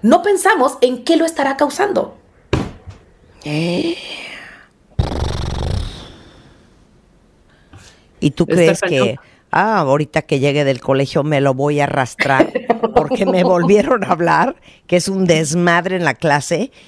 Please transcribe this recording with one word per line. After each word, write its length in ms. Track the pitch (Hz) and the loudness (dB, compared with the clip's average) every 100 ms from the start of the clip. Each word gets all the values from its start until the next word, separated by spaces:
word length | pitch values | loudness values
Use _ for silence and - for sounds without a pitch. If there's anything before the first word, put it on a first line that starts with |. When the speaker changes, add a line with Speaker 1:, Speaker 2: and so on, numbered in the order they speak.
Speaker 1:
No 200 | 208 330 | 4 4
pensamos 540 | 415 392 381 415 262 - | 4 2 2 2 0 2
en 240 | 247 247 | 0 0
qué 120 | 247 330 | 0 2
lo 80 | |
estará 320 | 330 330 269 262 | 0 0 -2 0
causando. 600 | 285 - 415 320 196 - _ _ _ - - - - - _ _ _ - | -2 0 -2 -2 -4 -10 _ _ _ -4 -4 -12 -20 -20 _ _ _ -16
Speaker 2:
¿Eh? 520 | 151 151 170 175 330 349 - - - - - - - _ _ - - - - - - - - - - - - - - - - - _ _ _ _ _ _ _ _ _ _ _ - - - _ _ | -6 -4 -2 -2 -4 -6 -12 -16 -16 -18 -20 -20 -20 _ _ -6 -4 -4 -6 -6 -8 -6 -6 -6 -8 -12 -18 -20 -20 -20 -20 -20 _ _ _ _ _ _ _ _ _ _ _ -20 -20 -20 _ _
¿Y 140 | - | -4
tú 120 | - | -2
Speaker 3:
Está 100 | 170 | 0
Speaker 2:
crees 260 | 170 165 170 | 2 2 2
Speaker 3:
cañón. 260 | 185 143 120 | 0 0 0
Speaker 2:
que, 120 | 120 - _ _ | -2 -12 _ _
ah, 280 | 156 208 214 | 0 2 2
ahorita 440 | 147 143 147 156 | 2 0 0 -4
que 180 | - 143 | -2 0
llegue 240 | 139 143 | 0 2
del 160 | 139 131 | 0 0
colegio 420 | - 135 139 143 | 0 0 0 -2
me 180 | 143 147 | 0 0
lo 140 | 139 | 0
voy 260 | 131 147 147 | 0 -2 0
a 40 | |
arrastrar 680 | 143 - 127 - - 135 - 247 - | 0 0 -4 -2 0 2 0 -2 -4
Speaker 1:
<laughs> 220 | 226 226 | -2 0
Speaker 2:
porque 300 | 254 160 247 | 0 0 0
me 200 | 196 185 | 0 2
volvieron 600 | 175 180 170 208 277 240 | 2 4 4 4 4 0
a 40 | 160 | 0
hablar, 480 | 170 170 156 190 - - - - | 0 2 2 0 -2 -16 -20 -2
que 100 | 175 | 0
es 120 | 185 | 0
un 160 | 196 | 0
desmadre 720 | 185 160 156 170 175 170 180 185 | 2 2 2 0 2 2 0 -2
en 80 | |
la 100 | 165 | -2
clase? 560 | 127 160 143 - 165 247 - | -2 0 0 0 -4 -4 -10